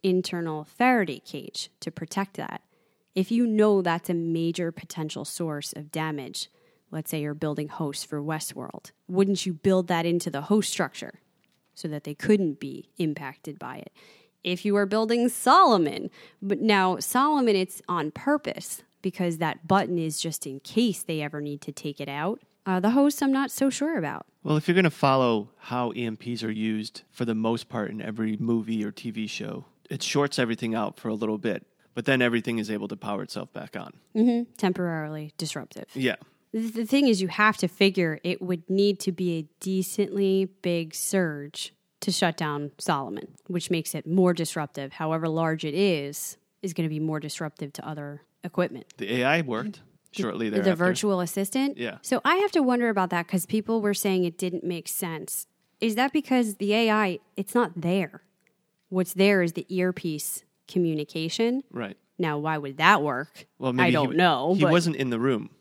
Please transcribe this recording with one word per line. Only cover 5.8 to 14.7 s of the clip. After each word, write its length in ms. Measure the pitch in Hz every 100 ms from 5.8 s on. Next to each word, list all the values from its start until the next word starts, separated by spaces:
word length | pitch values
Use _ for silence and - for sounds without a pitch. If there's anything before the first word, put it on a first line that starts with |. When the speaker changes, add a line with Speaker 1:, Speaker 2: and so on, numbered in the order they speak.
| 151
Speaker 1:
damage, 580 | 160 156 147 135 - - _ _ _ _
let's 220 | 156 156
say 100 | 160
you're 140 | 147 147
building 320 | 156 147 151
hosts 360 | - 151 143
for 180 | - 151
Westworld, 680 | 147 156 - 131 - - - _ -
wouldn't 380 | 180 196 196 185
you 80 |
build 340 | 160 196 185 180
that 180 | 170 170
into 260 | 170 170
the 100 | 139
host 300 | 143 214 190
structure 480 | - 165 - - - _ _ _ _ _ -
so 120 | 165
that 160 | 151
they 120 | 147 143
couldn't 440 | - 208 175 139
be 300 | 139 143 - -
impacted 640 | 165 151 135 135 - 143
by 180 | 123 -
it? 140 | - - - - _ _
If 220 | - 180
you 100 | 214